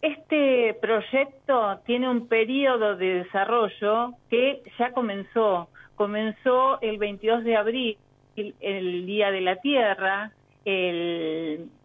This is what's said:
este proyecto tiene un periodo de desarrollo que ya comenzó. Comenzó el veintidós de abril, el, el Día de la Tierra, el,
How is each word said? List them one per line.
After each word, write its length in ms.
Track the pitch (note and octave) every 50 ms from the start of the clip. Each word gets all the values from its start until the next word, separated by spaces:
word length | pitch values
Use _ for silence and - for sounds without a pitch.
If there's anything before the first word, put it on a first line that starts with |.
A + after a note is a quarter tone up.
este 720 | - D#4 D4 - - - D#4 D4 C#4+ C4+ B3+ B3 A#3 A3 A3
proyecto 1040 | A3+ A3 G#3 A3+ G#3+ - - B3+ C4+ C#4+ C#4 - - _ - B3 A#3+ G#3+ G3+ G3 - -
tiene 240 | - A#3+ B3 B3+ B3+
un 180 | B3 A#3 A#3+
periodo 680 | - A#3 A3+ A3 A3+ C4 C#4 C#4 C4 B3+ A3+ G#3+ G#3 G3+
de 280 | F3+ F#3 F#3 F#3 F3+ F3+
desarrollo 880 | - - F#3+ G3+ G#3+ A#3 A#3+ A3 F#3 - - G#3 G#3 A3 A#3 A#3+ B3+ A#3+ - _ -
que 320 | A#3 A#3+ B3+ C#4 C4+ C4+ - - - -
ya 120 | A#3+ A#3+
comenzó. 760 | B3 B3+ A#3+ G#3+ G3 G3 F#3+ - - A#3 A3 G#3 F#3 F3 E3+ - _ - - - _
Comenzó 840 | - G#3 G3+ G#3 G#3+ A3 A3 G#3 - - B3+ B3 B3+ C4 C4+ C4 -
el 160 | A#3 G#3+ G#3+
veintidós 460 | G3+ G#3 G#3 G3+ G3 G#3+ A3 A#3 A#3+ A3+
de 120 | A#3 A3+
abril, 400 | G#3+ G#3 A3+ A#3 C4 B3 A3 G#3 - _ _ _ _ _ _ _
el, 200 | G#3+ G#3 G3+ - -
el 440 | - G3+ G3 F#3+ F#3 F3+ F3+ F3 F3+
Día 240 | F#3+ G3+ G#3+ G3+ G3
de 100 | G3 F#3+
la 160 | F#3 F3+ F#3+
Tierra, 720 | - - C#4 C#4+ B3+ A3+ G3+ F#3+ F#3 F#3+ F#3+ G3 G3+ G#3+ G#3+ - _ _ _ _ _ -
el, 1000 | G3 F#3+ F#3 F3+ F3+ E3+ E3+ E3+ E3+ E3+ E3+ D#3+ D#3 D#3 D#3+ E3 D#3 D3+ D#3+ E3 - - _